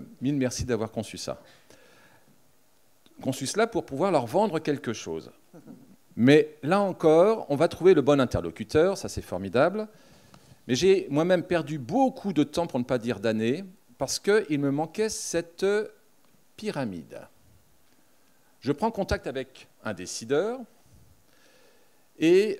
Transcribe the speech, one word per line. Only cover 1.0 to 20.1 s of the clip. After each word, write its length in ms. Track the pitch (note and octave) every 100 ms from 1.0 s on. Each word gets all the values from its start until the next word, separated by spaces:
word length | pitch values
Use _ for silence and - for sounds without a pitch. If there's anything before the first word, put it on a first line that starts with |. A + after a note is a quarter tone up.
| G#2+ F2+
ça. 240 | - - - - _ - - _ _ _ _ _ _ _ _ _ _ _ _ -
Conçu 240 | - - C3
cela 200 | G3+ A3+
pour 200 | F3 -
pouvoir 240 | C#3 F#3+
leur 160 | D#3+ A#2
vendre 320 | D#3+ G#3+ D#3
quelque 340 | D#3 C#3 -
chose. 380 | G#2+ F#2 D#2+ A#1 - _ - - - - - _ -
Mais 400 | B2 D3+ D3+ -
là 180 | C3+ G3
encore, 640 | G3 D#3 D#3+ D#3+ G3 A3 -
on 80 | C#3
va 120 | F3
trouver 260 | - F3
le 80 | E3
bon 180 | C#3 C#3+
interlocuteur, 800 | B2 F2+ E2+ - G#2+ D3+ F3+ F#3+
ça 100 | -
c'est 140 | -
formidable. 640 | - F#2 G2 A#2 D#3+ G#3 G#3+ - - - - - _ - -
Mais 60 |
j'ai 320 | B2+ F#3 F#3+ C3
moi-même 360 | C#3+ E3+ F3+
perdu 340 | - F3 C#3+ D#3
beaucoup 540 | A#2+ A3 C4 - G3+
de 120 | D3+
temps, 220 | C#3+ - E3+
pour 120 | B2+
ne 60 |
pas 140 | B2 B2+
dire 220 | A#2 G2+
d'années, 440 | A2+ A2 A2+ D3+ G3 - _ -
parce 200 | C3+ -
qu'il 400 | - G#3+ - D3
me 120 | C#3+
manquait 400 | C#3+ D#3+ - A3
cette 560 | - - E3+ E3+ - F#3+ G#3 G#3+ - _ _ _ _ _ -
pyramide. 720 | G#3+ D#3 A#2+ F2 C#2 - - _ _ _ _ _ _ _ _ _ _ _ _ _
Je 120 | A#2
prends 180 | C#3 A3
contact 360 | A3 F#3+ G3+ -
avec 420 | C3+ B2+ - - _
un 80 | -
décideur 640 | F2+ F2+